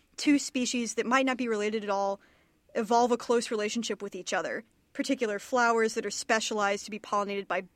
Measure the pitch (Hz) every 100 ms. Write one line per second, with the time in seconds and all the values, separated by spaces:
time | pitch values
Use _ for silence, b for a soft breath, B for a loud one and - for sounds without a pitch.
0 | b - 302 285 - 254 240 247 226 -
1 | 214 269 262 254 240 208 208 220 202 196
2 | 196 196 b b b b b - 214 233
3 | 240 233 - 240 226 220 208 233 220 196
4 | 202 180 - 185 151 135 - _ _ -
5 | 277 269 220 202 - 247 233 226 220 226
6 | 202 - - 220 - 220 202 202 - 208
7 | - 208 202 202 196 185 185